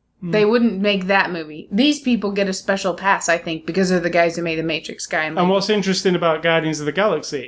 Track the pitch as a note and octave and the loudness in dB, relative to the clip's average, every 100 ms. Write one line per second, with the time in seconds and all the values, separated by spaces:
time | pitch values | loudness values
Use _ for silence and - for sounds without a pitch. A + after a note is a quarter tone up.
0 | _ - F3 G#3+ G#3 A#3+ A#3 F#3+ G#3 G3+ | _ -12 -2 2 4 4 2 2 0 0
1 | F#3 G3 F3 F3 D3+ D3+ - G3 D4 D4 | 2 2 2 -4 -8 -12 -4 2 2 2
2 | B3+ A#3 G#3 G3+ G3 F#3+ - G3 F#3+ E3+ | 0 0 0 -2 -2 -2 -2 -2 -2 -2
3 | F#3+ F3 F3 E3+ E3+ D#3+ E3 E3+ F3+ F3+ | 0 0 0 0 -2 -8 -4 0 2 2
4 | E3+ E3+ E3+ E3 E3+ D#3+ D#3+ D#3 - - | 2 2 2 0 -4 -4 -4 -6 -8 -12
5 | - E3+ D#3 E3 F3+ G3 F#3+ G#3+ F#3 F#3 | -6 -4 -2 0 2 2 2 0 0 0
6 | G3 F3 E3+ D#3 E3 E3 D#3+ D3 D3 D3+ | 2 2 2 2 2 2 0 -2 -4 0
7 | G#3+ D#3+ - C#3+ | 0 0 -4 -8